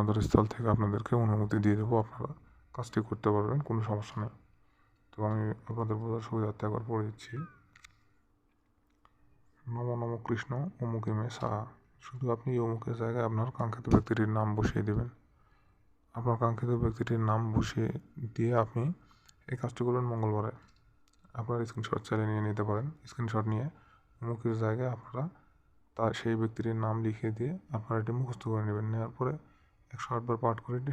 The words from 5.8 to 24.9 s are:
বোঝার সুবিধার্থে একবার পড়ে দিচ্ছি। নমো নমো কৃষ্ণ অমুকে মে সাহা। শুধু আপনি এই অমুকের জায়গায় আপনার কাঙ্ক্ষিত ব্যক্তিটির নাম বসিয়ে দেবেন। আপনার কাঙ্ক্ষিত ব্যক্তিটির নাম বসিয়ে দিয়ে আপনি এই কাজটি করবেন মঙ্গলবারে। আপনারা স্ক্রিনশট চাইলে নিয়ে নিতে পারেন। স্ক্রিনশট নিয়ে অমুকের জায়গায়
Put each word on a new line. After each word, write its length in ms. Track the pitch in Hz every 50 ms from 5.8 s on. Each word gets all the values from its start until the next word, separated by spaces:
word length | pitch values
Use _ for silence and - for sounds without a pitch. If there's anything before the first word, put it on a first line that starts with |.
| 117 113 110 107
বোঝার 220 | 113 113 113 117 110 -
সুবিধার্থে 360 | 117 110 110 107 104 - 107 107
একবার 160 | 104 110 110 120
পড়ে 140 | 117 110 107 107
দিচ্ছি। 260 | 107 - - - 113 135 165 - - - _ _ _ - - - _ _ _ _ _ _ _ _ _ _ _ _ _ _ _ _ _ _ _ _ _ _ _ _ _ _ - - - _ _ _ _ _ -
নমো 280 | 123 117 120 120 123 120 120
নমো 160 | 117 117 117 113 113
কৃষ্ণ 260 | - 117 113 - - 123 127 147 190 - - 123
অমুকে 280 | 117 113 113 110 113 107 107
মে 80 | 110 117 - -
সাহা। 240 | 120 117 107 104 110 - - - _ _ _ - -
শুধু 200 | - 131 123 131 123 117
আপনি 140 | 117 117 131 123
এই 40 | 117 117
অমুকের 300 | 113 113 113 - 117 117 117
জায়গায় 240 | 113 113 117 123 117 110
আপনার 180 | 110 107 113 127 - -
কাঙ্ক্ষিত 280 | 120 113 113 120 - 113 107
ব্যক্তিটির 360 | 107 104 - 110 110 107 107 110 110
নাম 100 | 107 107 107 107
বসিয়ে 260 | 104 - - 110 104 107
দেবেন। 200 | 104 113 120 120 - - _ _ _ _ _ _ _ _ _ _ _ _ _ _ _ _ _ _ -
আপনার 220 | 117 117 123 113 113
কাঙ্ক্ষিত 300 | 120 117 113 110 123 120 123 117 120
ব্যক্তিটির 380 | 113 110 - - - 117 113 110 107
নাম 120 | 107 113 113 110 107
বসিয়ে 340 | 110 - - - 113 110 - - - - - - - 131 107 -
দিয়ে 160 | - 113 117 123 117 110
আপনি 200 | - - 117 120 160 180 - - - - - _ - - _ _ -
এই 60 | 131 127
কাজটি 200 | - 120 - - 123
করবেন 200 | 123 123 123 123 120
মঙ্গলবারে। 420 | 117 113 110 107 107 107 104 113 - - - - - - _ - _ _ _ _ _ _ - - - 120
আপনারা 200 | 110 117 120 117 117 117
স্ক্রিনশট 320 | - 113 110 - - 104 107 -
চাইলে 180 | 110 110 107 107
নিয়ে 140 | 107 107 107 104
নিতে 160 | 107 110 104 104
পারেন। 180 | 101 107 131 151 160 - - -
স্ক্রিনশট 360 | - - 120 110 113 110 107 110
নিয়ে 140 | 110 110 131 160 - - - - - _ _ _ _ _
অমুকের 340 | 120 117 117 113 - 117 113 110 113
জায়গায় 260 | 110 110 123 127 127